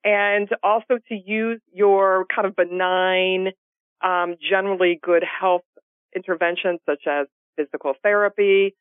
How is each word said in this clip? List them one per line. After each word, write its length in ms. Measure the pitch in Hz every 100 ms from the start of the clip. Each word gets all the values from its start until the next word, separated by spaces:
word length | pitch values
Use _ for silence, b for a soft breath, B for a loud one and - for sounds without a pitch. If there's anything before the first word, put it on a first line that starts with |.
And 460 | 208 202 202 208 202 -
also 360 | 196 220 226 247 _
to 60 |
use 460 | 214 185 220 226 226 _
your 540 | 180 202 196 190 185 185
kind 120 | - 196
of 100 | 190
benign, 920 | 175 180 185 185 185 185 185 185 190 190 _ _ _ _
um, 360 | 185 180 175 170
generally 580 | - 190 196 190 180 170
good 220 | - 170
health 400 | 165 - 185 180 _ _ _ _ _
interventions 680 | 190 185 170 170 180 185 175 -
such 200 | 147 156
as 200 | 143 139 _ _ -
physical 380 | 147 147 143 135
therapy 720 | 208 208 208 202 202 196 196 _